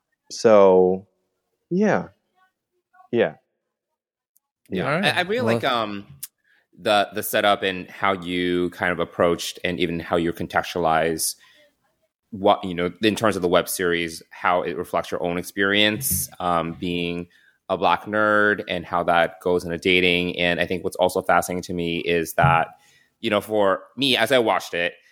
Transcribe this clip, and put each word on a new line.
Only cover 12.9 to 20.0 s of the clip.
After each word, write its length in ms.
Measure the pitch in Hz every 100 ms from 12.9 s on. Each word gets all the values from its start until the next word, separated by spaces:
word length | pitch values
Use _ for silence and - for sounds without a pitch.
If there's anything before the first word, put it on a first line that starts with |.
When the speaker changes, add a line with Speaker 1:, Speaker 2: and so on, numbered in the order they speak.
| -
Speaker 2:
in 140 | 110 98
terms 200 | 110 95
of 60 |
the 60 | 87
web 220 | 87 85
series, 520 | - 90 85 85 80 -
how 300 | - 95 90
it 120 | 90 85
reflects 360 | 90 85 -
your 120 | -
own 140 | 87 87
experience, 880 | 87 - 98 101 107 107 - 90 - -
um, 340 | 90 85 82
being 540 | 82 90 87 87 87 87 _ _ _ -
a 80 | 95
Black 260 | 90 85 107
nerd 580 | 107 107 104 104 104 -
and 180 | 92 80
how 180 | 90
that 360 | 87 85 82 -
goes 220 | 90 90
into 140 | 85 85
dating. 600 | 95 90